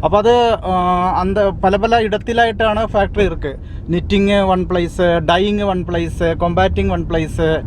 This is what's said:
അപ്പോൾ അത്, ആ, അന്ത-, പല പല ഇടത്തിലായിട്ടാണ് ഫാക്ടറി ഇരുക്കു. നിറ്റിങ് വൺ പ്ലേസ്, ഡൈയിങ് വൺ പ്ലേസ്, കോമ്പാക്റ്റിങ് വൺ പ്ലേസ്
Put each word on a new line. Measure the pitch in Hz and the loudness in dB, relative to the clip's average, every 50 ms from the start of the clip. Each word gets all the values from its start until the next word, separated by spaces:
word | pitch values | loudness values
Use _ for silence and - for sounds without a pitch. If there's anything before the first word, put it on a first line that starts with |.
| - | 4
അപ്പോൾ | 160 165 | 4 4
അത്, | 208 208 233 240 240 240 233 226 185 - | 6 6 6 4 4 4 2 0 -2 -2
ആ, | 180 185 180 180 180 180 180 180 185 185 170 | -2 -2 0 2 2 2 2 0 0 0 0
അന്ത-, | 180 190 196 208 202 196 | 0 0 0 2 0 0
പല | 180 - - 190 190 | 0 0 0 2 2
പല | 208 202 226 226 233 | 2 2 2 2 2
ഇടത്തിലായിട്ടാണ് | 220 214 190 214 - - 233 233 233 226 220 190 226 220 208 214 226 | 2 0 -2 -4 -4 -2 0 2 2 0 2 0 0 0 0 0 -2
ഫാക്ടറി | 202 - 208 196 190 - 208 202 | -2 0 0 0 0 0 0 0
ഇരുക്കു. | 180 165 - - 143 131 - - - - - - - | 0 -2 -4 -6 -8 -8 -8 -14 -12 -12 -12 -6 -4
നിറ്റിങ് | 165 180 - - 202 196 196 202 | -4 -4 -2 0 0 2 2 2
വൺ | 202 202 196 190 185 185 180 | 2 2 2 2 0 0 0
പ്ലേസ്, | 165 185 180 170 165 - - | -2 -2 -2 -2 -2 -2 0
ഡൈയിങ് | 180 175 170 170 160 - 175 180 196 208 208 208 | 0 2 2 0 2 0 0 2 2 0 0 -2
വൺ | 202 202 185 180 175 | -2 -2 -2 -2 -4
പ്ലേസ്, | 165 175 170 170 160 - - 175 165 165 - | -4 -4 -4 -4 -4 -4 -2 -2 -2 0 0
കോമ്പാക്റ്റിങ് | 175 170 170 185 185 190 180 202 196 190 | -2 -2 0 2 0 0 0 -2 -2 -2
വൺ | 185 175 165 | -2 -2 -4
പ്ലേസ് | 151 - 165 160 156 - - 165 156 160 156 - | -2 -2 -2 -2 -4 -2 -2 0 0 0 -2 -4